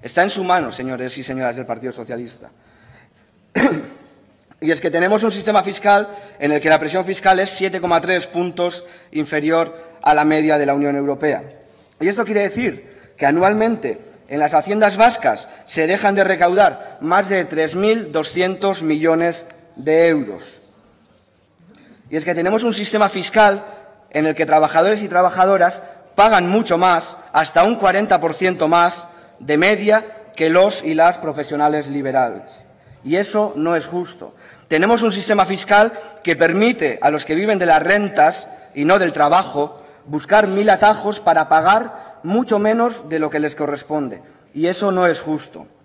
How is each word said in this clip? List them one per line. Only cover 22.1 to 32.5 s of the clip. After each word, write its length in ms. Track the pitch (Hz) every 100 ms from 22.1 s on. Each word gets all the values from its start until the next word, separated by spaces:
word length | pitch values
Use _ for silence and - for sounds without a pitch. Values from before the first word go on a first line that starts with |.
| 156
es 100 | 156
que 80 |
tenemos 300 | 170 175 220
un 100 | 233
sistema 360 | 202 202 214 202
fiscal 540 | 190 170 220 214 202 - - - _ _
en 160 | 147 156
el 80 |
que 140 | 156 156
trabajadores 560 | 156 156 165 180 214
y 40 | 202
trabajadoras 760 | 180 180 180 185 190 175 175 - - - -
pagan 340 | 214 208 175
mucho 300 | 202 226 170
más, 360 | 185 170 - - -
hasta 320 | 147 156 170
un 120 | 190 233
cuarenta 440 | 202 185 208 185
por 140 | 165
ciento 340 | 156 185 180 156
más 380 | 170 170 175 - - - _
de 180 | 127 151
media, 760 | 185 208 208 214 220 - - -
que 140 | 160
los 340 | 170 196 196
y 120 | 156 156
las 240 | 170 180
profesionales 680 | 165 143 139 151 147 151 139
liberales. 720 | 143 135 131 123 98 -